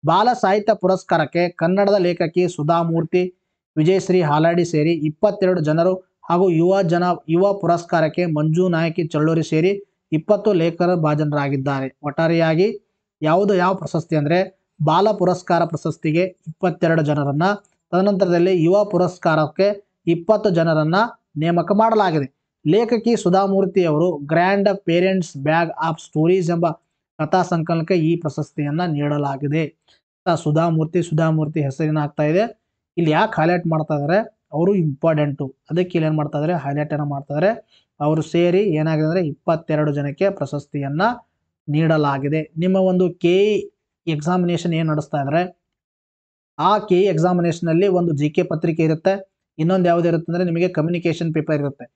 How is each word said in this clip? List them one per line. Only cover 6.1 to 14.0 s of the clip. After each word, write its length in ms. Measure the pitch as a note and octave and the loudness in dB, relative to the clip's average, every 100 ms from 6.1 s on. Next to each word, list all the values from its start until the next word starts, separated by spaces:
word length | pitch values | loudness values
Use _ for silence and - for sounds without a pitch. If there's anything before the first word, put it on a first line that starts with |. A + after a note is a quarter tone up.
| _ - | _ -2
ಹಾಗೂ 200 | E3+ F#3+ | 2 2
ಯುವ 320 | E3 E3+ G3 | 4 2 2
ಜನ, 220 | F3+ E3+ F3+ E3 - | 2 0 0 -2 0
ಯುವ 240 | E3 G3 | 2 2
ಪುರಸ್ಕಾರಕ್ಕೆ 720 | G3 E3 E3+ E3+ E3+ D#3+ D#3+ F3 | 0 0 -2 0 0 0 0 -2
ಮಂಜು 420 | D3+ D#3 D#3+ F#3 | 0 0 2 2
ನಾಯಕಿ 400 | E3 E3 E3 E3 | 0 -2 -2 -4
ಚಳ್ಳೂರಿ 360 | D3+ D#3 E3 | 0 0 0
ಸೇರಿ 400 | - D#3 F3 G3+ - _ _ | 0 0 0 -2 -8 _ _
ಇಪ್ಪತ್ತು 420 | D#3 - G3+ G#3 | -6 0 0 2
ಲೇಖಕರು 480 | F#3+ E3 E3 F3 E3+ | 2 0 0 0 2
ಭಾಜನರಾಗಿದ್ದಾರೆ. 960 | D#3 D3+ D3+ D3 C#3+ C#3 C3+ C3+ C3+ _ | 0 0 0 -2 -2 -4 -4 -4 -6 _
ಒಟ್ಟಾರೆಯಾಗಿ 760 | D3 C#3 E3 E3 E3 D#3+ G3+ - _ _ _ _ | -8 -2 0 2 2 2 0 -2 _ _ _ _
ಯಾವುದು, 340 | D#3 E3+ G3+ F#3+ | 0 2 2 2
ಯಾವ 180 | F3+ | 0
ಪ್ರಶಸ್ತಿ 420 | F#3+ D#3 E3 | -2 -4 -6